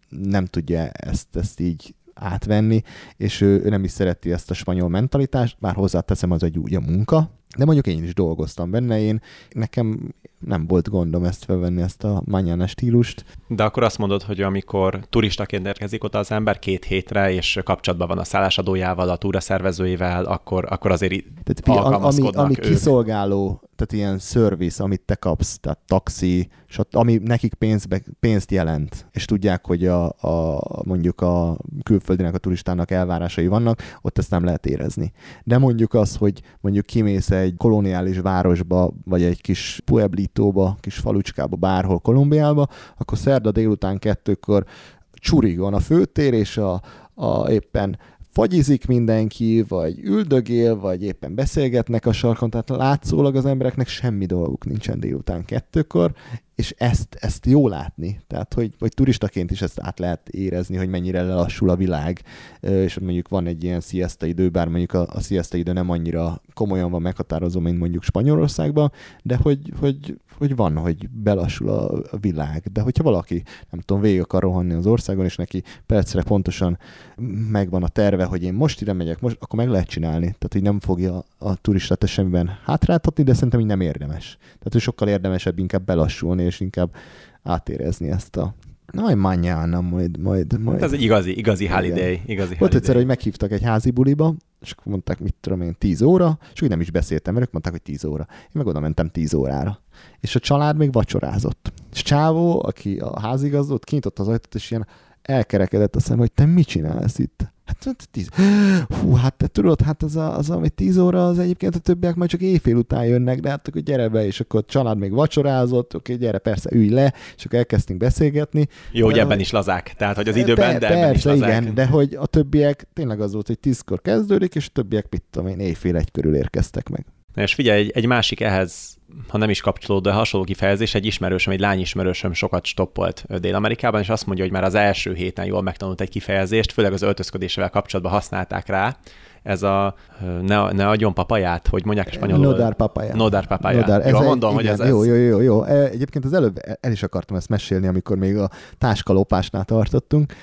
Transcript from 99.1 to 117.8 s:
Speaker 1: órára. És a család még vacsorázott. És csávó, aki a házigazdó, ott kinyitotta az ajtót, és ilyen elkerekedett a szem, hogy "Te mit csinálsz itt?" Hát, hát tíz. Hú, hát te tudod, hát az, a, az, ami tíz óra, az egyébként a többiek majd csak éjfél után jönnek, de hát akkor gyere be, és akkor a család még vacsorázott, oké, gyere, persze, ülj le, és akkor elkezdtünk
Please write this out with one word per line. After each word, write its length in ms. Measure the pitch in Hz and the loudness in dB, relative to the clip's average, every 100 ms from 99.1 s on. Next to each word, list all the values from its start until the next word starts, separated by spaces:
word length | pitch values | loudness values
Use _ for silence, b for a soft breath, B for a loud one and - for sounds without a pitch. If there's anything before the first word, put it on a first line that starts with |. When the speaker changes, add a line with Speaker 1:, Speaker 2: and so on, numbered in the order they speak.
| - 78 | -2 -2
Speaker 1:
órára. 460 | 78 65 69 85 104 _ B B B | 0 0 -2 -4 -6 _ B B B
És 160 | - 123 | -4 -4
a 40 | |
család 380 | - 143 151 151 | 0 2 2 2
még 140 | 147 | 2
vacsorázott. 800 | 117 104 - - 98 - - - - - | 2 0 -2 -2 -2 -2 -4 -8 -12 -12
És 80 | - | -8
csávó, 640 | - 143 156 160 170 170 - | 0 2 4 4 2 2 -2
aki 320 | - 101 98 | -4 -6 -4
a 200 | - - | -6 -6
házigazdó, 540 | 110 131 143 143 143 | -4 -2 0 0 0
ott 100 | 135 | -4
kinyitotta 380 | - 147 101 - | -2 -4 -4 -4
az 60 | 101 | -2
ajtót, 280 | 117 - 107 | -2 -4 -10
és 160 | - | -6
ilyen 160 | 117 104 b b b | -6 -6 b b b
elkerekedett 760 | - 131 104 101 92 104 104 - | -2 0 0 -2 -2 2 0 0
a 40 | |
szem, 180 | - 117 | 0 2
hogy 140 | 117 | 2
"Te 140 | - 147 | 4 4
mit 220 | 175 156 | 4 2
csinálsz 520 | - 78 - 107 - | 0 -2 -2 -2 -2
itt?" 320 | - - - - - | -4 -4 -8 -8 -10
Hát, 180 | - | -8
hát 240 | 269 247 - | -6 -10 -10
tíz. 180 | - 90 B 196 208 202 185 117 - | -10 -6 B 4 6 4 2 0 -2
Hú, 120 | - | 2
hát 200 | 127 131 | 4 4
te 140 | - - | 0 -2
tudod, 340 | - 190 151 | 2 2 4
hát 220 | 151 151 | 2 0
az, 120 | 156 156 | -4 -2
a, 220 | 156 - | -2 -2
az, 120 | 147 | -2
ami 200 | 175 156 | 0 -2
tíz 280 | - 190 185 | 0 2 4
óra, 300 | 180 180 175 | 4 4 2
az 120 | 175 | 2
egyébként 360 | 175 180 170 170 | 0 0 -2 -2
a 40 | |
többiek 360 | - 175 175 170 | 0 0 0 0
majd 140 | 175 | -2
csak 120 | 175 | 0
éjfél 340 | 190 180 - 117 | 2 2 4 2
után 300 | 120 127 117 | 2 0 2
jönnek, 340 | 123 123 127 | 2 2 0
de 100 | 151 | -4
hát 180 | 143 - | -6 -6
akkor 140 | 160 | -6
gyere 260 | 151 135 113 | -2 0 2
be, 160 | 110 104 | 2 0
és 140 | - | -2
akkor 200 | 127 107 | -2 -2
a 60 | - | 0
család 260 | 135 120 107 | 0 0 0
még 140 | 98 | -2
vacsorázott, 840 | 113 151 151 139 131 123 123 120 - | 0 2 2 2 2 2 0 -2 -8
oké, 200 | - 123 | -8 -4
gyere, 220 | 120 98 | -2 -2
persze, 320 | - 95 - | -2 -2 0
ülj 160 | 120 104 | 4 4
le, 240 | 123 139 B B - | 6 2 B B -18
és 80 | - | -4
akkor 120 | 120 | 0
elkezdtünk 400 | 120 104 | 2 0